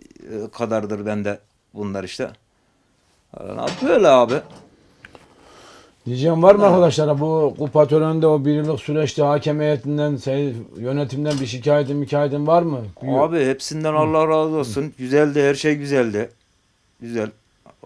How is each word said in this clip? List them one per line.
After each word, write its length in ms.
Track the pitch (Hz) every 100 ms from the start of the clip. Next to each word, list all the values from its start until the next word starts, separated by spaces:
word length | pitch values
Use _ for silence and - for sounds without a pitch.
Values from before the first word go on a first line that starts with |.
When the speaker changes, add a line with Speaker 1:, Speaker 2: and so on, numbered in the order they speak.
| - - - 110 110
Speaker 1:
kadardır 540 | - 113 110 104 104 104
bende 320 | 104 101 101 _ _ _
bunlar 300 | - 104 98
işte. 260 | 92 - 127 - _ _ _ _ _ _ _ _ _ - 95 104 127 185 262
Böyle 220 | 302 175
abi. 260 | 131 117 131 - - - _ _ _ - - _ _ - - - - - _ -
Speaker 2:
Diyeceğim 360 | 123 151 165
var 120 | 180
mı 60 | 208
Speaker 1:
Ha. 60 | 202
Speaker 2:
arkadaşlara? 520 | 180 170 156 151 143
Bu 340 | 156 160 147 117
kupa 280 | 147 151 147
töreninde 380 | 156 156 160 160
o 180 | 151
bir 80 | 139
yıllık 260 | 147 151 143
süreçte 420 | - 151 151 -
hakem 380 | 143 147 151 151
heyetinden, 560 | 151 147 135 147 147 139
şey, 380 | 135 135 143 117 110 85
yönetimden 640 | 120 143 135 131 147 143
bir 60 | 127
şikayetin, 500 | 123 135 147 135 143
mikayetin 500 | 139 147 147 143 147
var 160 | 170
mı? 160 | 170 135 107 -
Bir 60 | 131 131
Speaker 1:
Abi 260 | 156 165 131
hepsinden 460 | 135 - 156 156
Speaker 2:
Hı. 40 | 151
Speaker 1:
Allah 300 | 156 156 160
razı 280 | 156 156 156
olsun. 360 | 127 110 151 -
Güzeldi, 440 | 127 143 151 143
her 120 | 139
şey 200 | 135 156 147
güzeldi. 540 | 143 139 117 104 117 _ _ _ _ _ _ _
Güzel. 300 | 117 117 107 - _ _ - _